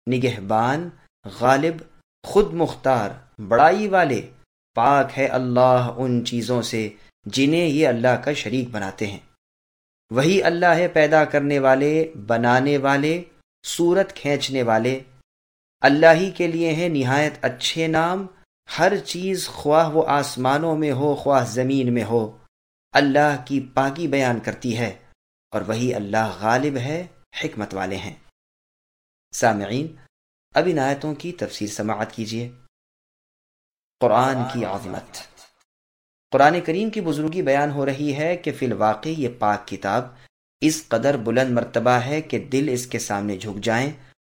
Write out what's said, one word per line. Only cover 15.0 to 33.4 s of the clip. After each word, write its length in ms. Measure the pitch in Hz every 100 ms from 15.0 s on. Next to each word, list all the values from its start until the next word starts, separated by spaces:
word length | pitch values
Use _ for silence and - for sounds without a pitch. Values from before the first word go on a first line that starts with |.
| - _ _ _ _ _ _ -
اللہ 340 | 139 147 165
ہی 160 | 160 190
کے 160 | 185 170
لیے 280 | 165 165
ہیں 140 | 151 175
نہایت 440 | 147 123 139 151 143
اچھے 440 | 127 123 - 165 165
نام۔ 400 | 160 170 185 185 - _ _ - -
ہر 180 | 185 202
چیز 500 | - 170 190 180 -
خواہ 420 | - 147 156 160
وہ 160 | 156 -
آسمانوں 680 | 143 135 127 127 147 165 156
میں 160 | 151
ہو، 220 | 127 147
خواہ 300 | 139 143 135
زمین 500 | 120 117 127 139 123
میں 100 | 120
ہو، 340 | 104 117 107 - _ _ _ _ _
اللہ 440 | 143 143 143 147 139
کی 220 | 131 139 135
پاکی 340 | 135 135 139 156
بیان 320 | 139 127 117
کرتی 380 | 113 - 123 113
ہے، 160 | 110 - _ _ _ _ -
اور 120 | 107 98
وہی 280 | 113 123
اللہ 420 | 104 101 110 107 90
غالب 360 | 110 127 147 131
ہے، 300 | 135 165 180 _ _ -
حکمت 300 | 156 110 101
والے 220 | 95 95 95
ہیں۔ 180 | 92 76 _ _ _ _ _ _ _ _ _ _ _
سامعین، 520 | - 120 104 101 127 160 - - _ _ _ _
اب 80 | 143 180
ان 120 | 156
آیتوں 360 | 131 139 151
کی 180 | 143 175
تفسیر 360 | 175 - - 104
سماعت 440 | - 107 104 110
کیجیے۔ 380 | - 107 113 120 - _ _ _ _ _ _ _ _